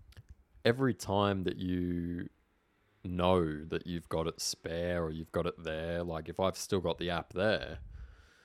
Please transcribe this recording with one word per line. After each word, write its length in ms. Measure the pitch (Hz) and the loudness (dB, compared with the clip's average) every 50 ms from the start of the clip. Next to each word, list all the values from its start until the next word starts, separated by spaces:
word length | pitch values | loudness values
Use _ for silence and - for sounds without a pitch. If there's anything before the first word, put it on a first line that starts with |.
| - - - - - - - - _ _ _ - - | -20 -20 -20 -20 -20 -20 -20 -20 _ _ _ 0 2
every 300 | 117 120 131 135 131 107 | 2 4 4 4 2 2
time 500 | - - - 98 101 101 101 98 95 90 | 0 0 2 4 4 4 4 4 2 0
that 120 | 90 - | -2 -2
you 720 | - 92 90 90 90 90 87 87 87 85 87 87 87 98 - - _ _ _ _ _ _ _ _ _ _ _ _ _ - | -2 -2 -2 0 0 0 0 -2 -2 -2 -2 -4 -6 -6 -8 -12 _ _ _ _ _ _ _ _ _ _ _ _ _ -8
know 600 | 90 90 90 90 92 92 90 82 78 76 76 80 | -4 0 4 6 8 8 8 6 4 0 -4 -4
that 200 | 82 87 85 85 | -4 -4 -4 -4
you've 220 | 87 87 82 - - | -4 -6 -6 -4 -2
got 180 | 87 82 80 | -2 0 0
it 140 | 82 - - | 0 -2 -2
spare 640 | - - - - - 85 82 85 87 90 87 87 82 | -4 -4 -4 -6 -6 -6 -4 -2 -2 0 0 0 -2
or 60 | 78 | -2
you've 220 | 80 80 80 - | -4 -6 -8 -4
got 140 | - 90 80 | -2 0 0
it 160 | 87 - - | 0 -2 -4
there, 400 | 82 80 78 78 82 85 85 87 | -6 -6 -4 -4 -2 -2 -2 -2
like, 260 | 87 85 80 80 78 82 | -2 -4 -4 -6 -6 -6
if 120 | 82 - | -2 2
I've 160 | 95 95 - | 2 2 2
still 240 | - - - 104 92 | -2 -4 -2 -2 0
got 180 | 82 85 82 - | 0 0 -2 -2
the 120 | 85 87 | -2 -2
app 220 | 85 82 - - | -2 -2 -4 -4
there, 460 | - 90 101 110 98 80 - 73 82 - - - - - - - - - - - - - | -2 0 2 2 2 2 -2 -6 -10 -10 -12 -12 -14 -14 -14 -16 -18 -20 -20 -20 -20 -20